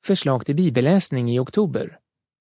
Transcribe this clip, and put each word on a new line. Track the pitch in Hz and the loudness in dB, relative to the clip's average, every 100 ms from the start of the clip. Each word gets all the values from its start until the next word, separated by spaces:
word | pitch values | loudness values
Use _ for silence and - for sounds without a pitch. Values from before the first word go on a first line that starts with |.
| - | 0
Förslag | 196 147 127 - | 0 0 -2 -2
till | 147 | 0
bibelläsning | 180 120 131 190 - 135 120 | 0 2 4 2 2 -2 0
i | 123 | 0
oktober. | 127 - 202 123 - - _ _ _ _ | -2 -2 -2 -2 -8 -14 _ _ _ _